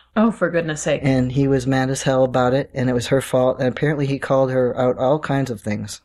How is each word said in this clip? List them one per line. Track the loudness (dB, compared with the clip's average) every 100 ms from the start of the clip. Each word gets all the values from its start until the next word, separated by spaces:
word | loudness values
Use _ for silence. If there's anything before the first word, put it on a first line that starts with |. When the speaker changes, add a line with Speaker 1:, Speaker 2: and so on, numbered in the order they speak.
| _ 0
Speaker 1:
Oh, | 0
for | 0 -2
goodness | -2 -2 -4
sake. | -2 0
Speaker 2:
And | 2 2 0
he | 0 2
was | 2 2
mad | 0 0
as | -2
hell | 0 2
about | 2 2 2
it, | 0 -2
and | -4 -2
it |
was | -2 0
her | -2
fault. | 0 2 2 2
And | -2
apparently | 0 -2 0 -2
he | -4
called | 0 2 2
her | 2 0 0
out | 0 0
all | 0 0
kinds | 0 -2 -2
of | -6
things. | -6 -6 -8 -14